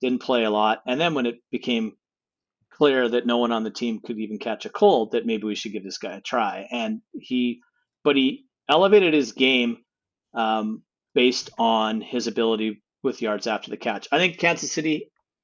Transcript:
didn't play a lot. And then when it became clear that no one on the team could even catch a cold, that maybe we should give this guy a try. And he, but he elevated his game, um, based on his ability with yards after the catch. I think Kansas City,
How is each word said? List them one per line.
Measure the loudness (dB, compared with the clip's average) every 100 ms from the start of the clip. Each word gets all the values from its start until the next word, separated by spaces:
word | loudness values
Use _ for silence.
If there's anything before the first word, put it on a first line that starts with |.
didn't | -2 0
play | 0 2
a | 2
lot. | 2 2 2 -2
And | -2
then | 0
when | 0 -2
it | -4 _
became | -6 -2 -2 -4 -10 _ _ _ _ _ _ _
clear | 2 4 4 2
that | 2 2
no | 2
one | 2
on | 0
the | -4
team | -4 -4 -4
could | -8 -8
even | -8 -6
catch | -6 -6 -8
a |
cold, | 2 4 4 2
that | -2 -2
maybe | -2 -4
we | -6
should | -8
give | -10
this | -10 -10
guy | -10 -10
a |
try. | -6 -2 -2 -4 -8
And | -6 -6 -8 -12
he, | -18 -4 -2 -2 -4 _ _ _ _
but | 0 2
he | 2 -2 _ _ 2
elevated | 4 6 6 6
his | 4 2
game, | 2 2 4 0 -4 _ _ _ _ _
um, | -4 0 0 -2 -8 _ _ _
based | 2 2 2 -6 -2
on | 2 2 0 -2
his | -4 -4 -2
ability | 0 0 0 -2 -6 _ _
with | -6 -4
yards | -4 -2 -4
after | -4 -6
the | -8
catch. | -6 -6 -2
I | 0
think | 0 0
Kansas | -2 -2 -4
City, | -4 -2 -4 -6 _ _ _